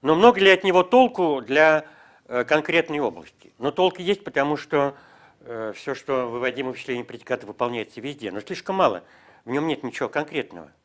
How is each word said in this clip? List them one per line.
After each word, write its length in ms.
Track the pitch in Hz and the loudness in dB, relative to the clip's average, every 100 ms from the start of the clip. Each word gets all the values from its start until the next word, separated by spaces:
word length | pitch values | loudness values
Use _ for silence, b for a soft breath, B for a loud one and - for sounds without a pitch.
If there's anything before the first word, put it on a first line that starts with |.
Но 140 | 135 160 | 2 6
много 240 | 226 196 | 6 6
ли 100 | 196 | 6
от 140 | 185 | 6
него 200 | 196 180 | 4 2
толку 580 | 180 247 254 247 175 139 | 4 6 4 2 0 0
для, 440 | 117 139 156 156 151 B B B _ | 0 4 6 4 -2 B B B _
э, 160 | 123 120 | -4 0
конкретной 540 | 156 151 170 165 147 | 0 2 0 0 -4
области? 520 | 127 85 80 _ - _ | -4 -6 -20 _ -20 _
Но 140 | 127 | -6
толк 280 | 151 185 185 | 0 0 0
есть, 240 | 180 202 | -4 -4
потому 320 | - 143 139 147 | -4 -2 0 -2
что, 400 | - 147 139 139 b b b b | -2 0 0 -4 b b b b
э, 320 | - 117 110 101 | -16 -10 -10 -10
все, 200 | - 135 | -10 -10
что 340 | - 135 123 | -4 -4 -4
выводимо 420 | 117 127 127 131 | -4 -6 -4 -8
в 40 | 127 | -8
исчислении 280 | - 123 | -8 -8
предиката, 420 | 117 117 - 123 101 | -8 -14 -6 -6 -6
выполняется 520 | 104 120 120 104 - | -6 -4 -4 -8 -10
везде. 320 | 120 143 107 | -12 -10 -10
Но 100 | 95 | -10
слишком 340 | 101 175 - 190 | -10 -12 -6 2
мало, 280 | 160 92 b b b b | 2 2 b b b b
в 60 | - | -6
нем 180 | 131 160 | -4 -2
нет 160 | 151 | -4
ничего 240 | 131 - 127 | -6 -6 -4
конкретного. 640 | 143 151 156 120 87 76 _ | -4 -4 -6 -8 -12 -20 _